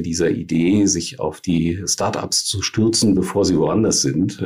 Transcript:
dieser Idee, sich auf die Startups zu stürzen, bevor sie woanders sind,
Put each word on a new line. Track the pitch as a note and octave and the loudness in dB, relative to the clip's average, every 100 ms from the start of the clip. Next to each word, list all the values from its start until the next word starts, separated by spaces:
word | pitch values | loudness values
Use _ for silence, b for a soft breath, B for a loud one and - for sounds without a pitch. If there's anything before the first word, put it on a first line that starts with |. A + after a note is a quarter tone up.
dieser | E2 E2 E2 | -2 0 0
Idee, | E2 E2+ E2 F2 G#2 G2 | 0 -2 0 2 4 2
sich | F2 - - | 0 -6 -6
auf | D#2+ - | -6 -6
die | - E2 E2 F#2 F2 | -2 0 0 -2 -4
Startups | - G2+ F#2+ - - | -2 -2 -2 -4 -4
zu | - G2+ | -4 -4
stürzen, | - - A2+ A2+ A2 F#2 | -4 0 2 4 2 2
bevor | F2+ G2+ F#2 | 0 0 2
sie | E2 | 2
woanders | D#2 F#2+ G#2 - | 2 2 2 0
sind, | C2+ D2 G2 - | 0 0 -2 -2